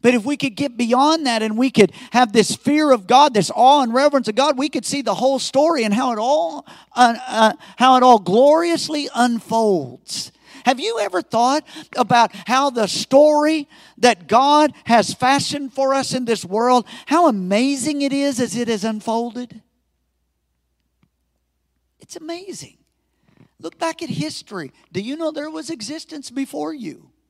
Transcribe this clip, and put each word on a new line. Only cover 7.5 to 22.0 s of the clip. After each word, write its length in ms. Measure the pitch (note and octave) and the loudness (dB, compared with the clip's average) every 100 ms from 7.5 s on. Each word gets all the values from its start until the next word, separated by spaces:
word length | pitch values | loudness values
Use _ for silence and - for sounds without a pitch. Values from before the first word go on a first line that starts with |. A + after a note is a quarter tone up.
| - - - | 0 -14 0
how 200 | B3+ B3+ | 4 6
it 60 | |
all 140 | B3+ A#3 | 6 4
gloriously 920 | F3 G3+ C#4 D#4 E4+ E4 - D4+ C#4 | 4 4 4 4 2 -2 -4 -6 -6
unfolds. 1160 | A3+ B3 A#3 - A3+ A3 F#3 C3 B2 _ - - _ _ C4+ B3 | -2 0 0 -4 -2 0 0 -4 -14 _ -12 -12 _ _ -6 -4
Have 140 | B3+ | -2
you 200 | F#4 A#4 | -4 -6
ever 220 | G4+ F4+ | -4 -6
thought 440 | - A3 A#3+ C#4+ - - D4+ - | -4 -2 0 0 -6 -20 -14 -4
about 360 | A#3 A#3+ A3+ G3 F3+ | 0 2 2 -2 -4
how 220 | B3+ C#4+ | -2 0
the 180 | B3 G3+ | -2 -4
story 800 | - - C4+ D4+ D4 D4+ D#4+ C#4+ _ - _ | -4 2 6 6 4 2 -2 -6 _ -20 _
that 300 | B3 G#3 E3+ | 0 0 0
God 460 | A3 C4+ D4+ D4+ - - | 2 4 4 2 -2 0
has 280 | A#3 G3+ | 2 2
fashioned 600 | - B3+ C#4 - C#4+ C4+ | -2 0 0 -2 -8 -8
for 200 | - C4+ | -4 -2
us 200 | C4+ - | 0 -2
in 120 | C4 A#3+ | -6 -4
this 200 | A3 F3+ | -4 -4
world, 400 | G3 A#3+ B3+ - - - | -2 2 2 0 -14 -2
how 200 | D#4 F4 | 2 2
amazing 760 | G#3+ F#3 G3+ C4 C#4 B3 C#4+ | 0 -2 0 0 -2 -4 -4
it 120 | C#4 | -2
is 260 | C#4 C#4 A#3+ | -2 -2 -2
as 160 | A#3+ G#3+ | -4 -4
it 120 | A#3+ | -4
has 160 | A3 | -4
unfolded? 760 | G#3+ G#3+ G#3+ A3+ A#3+ A3+ B3 A3+ _ _ _ _ _ _ _ _ _ _ _ _ _ _ _ _ _ _ _ _ _ _ _ | -4 -6 -4 -4 -4 -10 -14 -18 _ _ _ _ _ _ _ _ _ _ _ _ _ _ _ _ _ _ _ _ _ _ _
It's 160 | _ | _